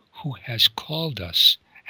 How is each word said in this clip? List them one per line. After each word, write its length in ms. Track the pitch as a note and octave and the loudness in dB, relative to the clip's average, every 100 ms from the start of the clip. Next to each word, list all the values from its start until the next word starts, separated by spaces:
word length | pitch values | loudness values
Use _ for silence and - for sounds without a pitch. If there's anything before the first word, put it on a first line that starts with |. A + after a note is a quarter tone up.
| _ | _
who 220 | - D3 B2 | -12 -10 -8
has 260 | - A2+ - | -6 0 0
called 520 | - - D#3 E3 G#2 | 0 -8 -4 -4 -6
us 360 | E2+ - - - _ - - | -4 4 4 4 _ -20 -8